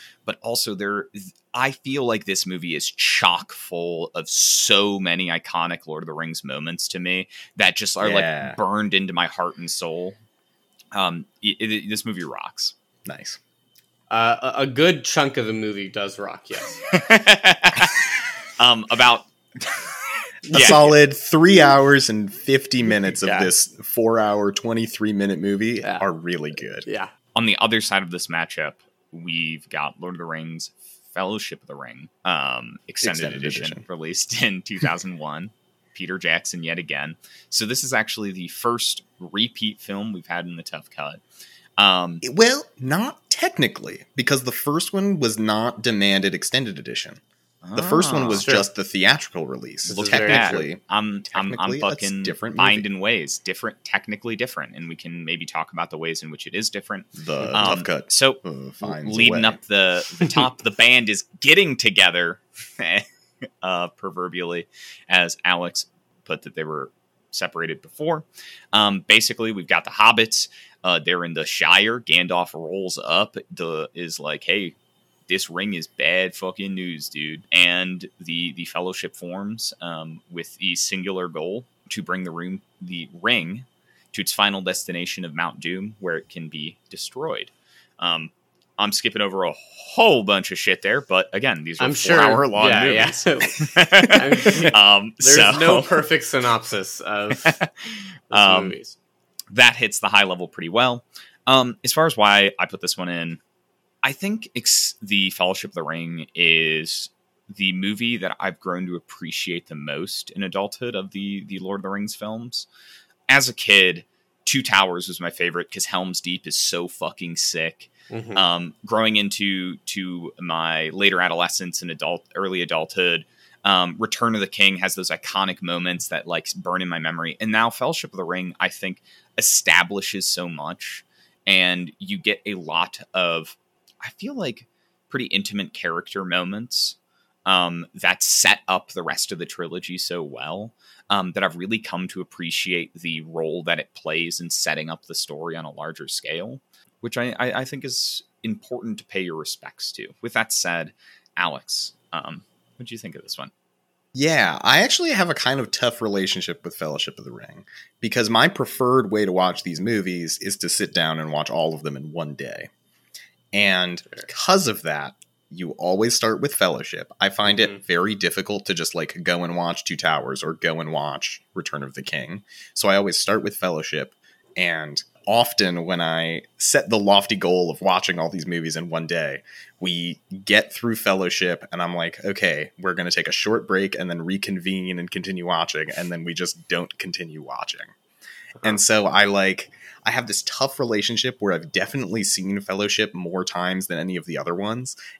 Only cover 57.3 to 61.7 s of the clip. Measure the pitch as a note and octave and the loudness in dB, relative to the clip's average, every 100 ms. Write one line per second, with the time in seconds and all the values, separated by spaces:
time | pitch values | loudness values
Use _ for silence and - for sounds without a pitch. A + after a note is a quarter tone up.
57.3 | C#2+ B1+ G#2+ G2 F2+ F2 D2+ - - C3+ | -6 -2 2 2 0 -2 -4 0 4 4
58.3 | C3 F2+ C2+ C2 - - D2+ D2+ A2 A#2 | 2 -10 -12 -14 -12 -10 -8 -6 4 4
59.3 | A2+ A2 - - G2+ F#2 F2+ - F2 D#3 | 6 2 0 0 4 4 4 -2 0 2
60.3 | B2 B2+ - A2 G2+ A#2+ B2+ G#2+ G2 - | 4 2 0 -4 6 8 8 6 -2 -4
61.3 | - D3+ E3+ F3 | -2 6 6 6